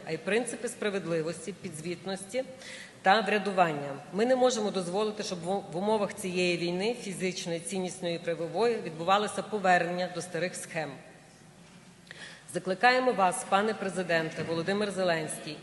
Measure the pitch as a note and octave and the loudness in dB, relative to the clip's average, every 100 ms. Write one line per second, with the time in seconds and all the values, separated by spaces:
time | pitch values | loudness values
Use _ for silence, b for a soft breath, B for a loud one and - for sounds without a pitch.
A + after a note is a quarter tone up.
0 | - D#3+ F#3 A3 B3 B3 A#3 - G#3+ G3 | -6 -6 0 0 0 -6 -8 -4 -2 -2
1 | E3 E3 D#3 E3 - F3+ F#3 D#3 E3 E3+ | -2 -2 -2 -6 -8 -10 -10 -8 -8 -8
2 | F#3+ G3 - B3 C#4 - B B B B | -6 -8 -6 -6 -6 -10 B B B B
3 | F#3+ G#3+ G3+ G#3 G3 F#3+ E3+ D3 C#3+ C#3 | 6 6 6 2 2 4 4 4 -4 -8
4 | - F3+ A#3+ B3+ B3+ A3 G#3 F#3 F3 F#3+ | -6 0 4 6 4 4 0 -2 -2 0
5 | G#3+ G#3+ - F3+ E3+ G3+ E3 D#3+ G#3 A3 | 0 -2 -6 -4 -2 -2 -2 -2 2 2
6 | G3 - F#3 F3+ F3+ F3 E3+ F3+ G#3+ A#3+ | 0 -4 -4 0 2 2 0 0 0 -2
7 | G3+ D#3+ F#3 F3+ F3+ E3 - F#3+ F3+ - | -6 -4 -4 -2 -4 -4 -4 -4 -4 -4
8 | F3 E3 E3+ E3 E3 E3+ A#3 A3 F#3 D#3+ | -4 -4 -2 -4 -2 0 2 0 -4 -4
9 | E3+ G3+ G#3 - - G#3+ F#3 F3+ E3+ F3+ | 2 4 2 -4 -4 0 4 6 4 -2
10 | F3+ E3+ D#3+ E3 F3+ - - E3+ D3 C3+ | -2 -4 -6 -4 -4 -6 -8 -6 -6 -8
11 | - - - - - - - - - - | -16 -20 -20 -20 -20 -20 -20 -20 -20 -20
12 | - B B B B F3+ F#3 F#3 B3 B3+ | -20 B B B B -6 -4 4 6 6
13 | B3+ G3 F#3 F3 - G3 G#3+ G#3+ G3 F3 | 4 4 4 2 2 4 4 0 -2 -2
14 | F3 E3 D#3+ E3 D#3 E3 E3 G3+ G3+ F#3 | 0 2 0 -4 -4 -2 0 0 0 0
15 | F3+ E3 D3+ - D#3+ D3+ | 2 2 -2 -8 -10 -10